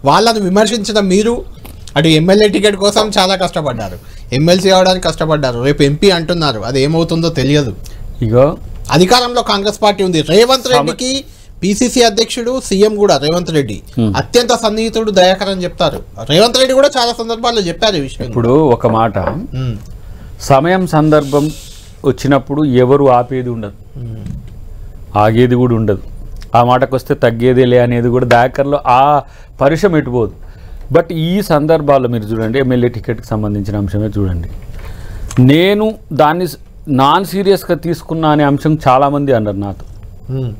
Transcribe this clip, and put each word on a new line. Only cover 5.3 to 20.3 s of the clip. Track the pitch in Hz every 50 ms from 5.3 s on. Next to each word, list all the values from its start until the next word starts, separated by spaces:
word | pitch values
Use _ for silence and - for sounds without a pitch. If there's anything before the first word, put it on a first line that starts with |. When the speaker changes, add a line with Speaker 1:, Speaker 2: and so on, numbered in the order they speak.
| 156 147 143 131 120 117 123
Speaker 1:
రేపు | 139 147 - 147
ఎంపీ | 139 143 151 - 196
అంటున్నారు, | 185 170 165 151 175 170 160 143 117 107
అది | 95 117 143 135
ఏమవుతుందో | 131 147 160 165 170 160 170 165 170 170
తెలియదు. | 165 135 127 135 147 147 143 117 92 - - - - - - - - -
Speaker 2:
ఇగో | 123 107 110 123 135 147 180 - - - - - - -
Speaker 1:
అధికారంలో | - 151 185 185 247 247 247 240 240 247
కాంగ్రెస్ | - - - 202 196 208 202 -
పార్టీ | 220 208 202 202 196
ఉంది, | 185 175 156
రేవంత్ | 147 - 165 208 233 247 262 262 226
Speaker 2:
సమ- | 247 254
Speaker 1:
రెడ్డికి | 240 226 226 226 - 247 254 269 277 269 - - - - - - - -
పిసిసి | 190 208 208 254 240 - 254 233
అధ్యక్షుడు, | 233 202 226 240 240 - 254 233 233 254 262 -
సీఎం | - 202 190 208 214 214
కూడా | 208 208 196 165
రేవంత్ | 135 139 151 170 175 180 -
రెడ్డి | 160 151 135 107 104 90 - - - -
Speaker 2:
Hmm. | 113 107 98
Speaker 1:
అత్యంత | 123 - - - 480 240 226 247
సన్నిహితుడు | 233 240 220 208 220 226 226 - 220 226 214
దయాకర్ | 202 190 180 185 190 185 202 190
అని | 196 185 175
చెప్తారు. | 175 - - 175 151 123 113 - - - - 110 120
రేవంత్ | 143 170 214 240 220
రెడ్డి | 254 262 254 262
కూడా | 262 277 285 277
చాలా | 262 233 240 233
సందర్భాల్లో | 240 233 226 226 220 233 240 233 220
చెప్పారు | 185 170 160 - 226 214 196
ఈ | 160
విషయం. | 139 131 - - 131
Speaker 2:
ఇప్పుడు | 123 110 120 117 117
ఒక | 127 151 160 139 120 117 -
మాట, | 117 113 110 113 117 - -
Speaker 1:
Hmm. | 92 - - 156 233 - - 131 131 123 113 101 - - - - - - - - - -